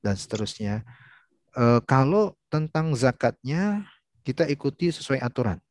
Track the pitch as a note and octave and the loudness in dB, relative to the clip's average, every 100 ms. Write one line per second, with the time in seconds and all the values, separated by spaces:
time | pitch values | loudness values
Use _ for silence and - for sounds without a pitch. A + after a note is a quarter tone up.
0 | G#2 G2 - G#2+ G#2 - G3+ G#2 - - | -2 -4 -4 -6 -6 -6 -4 -4 -8 -20
1 | - - _ _ _ - A#2+ A#2+ - C3 | -20 -20 _ _ _ 0 4 4 4 4
2 | C3+ G3+ G3+ - _ D#3 D#3 D#3+ D#3+ C3 | 4 2 0 -4 _ -4 -2 -2 -2 2
3 | B2+ A#2+ A#2+ - B2+ D#3+ G#3 G#3 G3 _ | 2 2 -2 -2 -6 -2 -2 -2 -8 _
4 | _ _ - C3 D3+ C#3+ C#3+ - F3 D#3+ | _ _ -10 -2 -2 0 -4 -2 -4 -4
5 | - C3+ A#2+ - A#2 D#2+ _ | -4 -2 -2 -2 -2 -2 _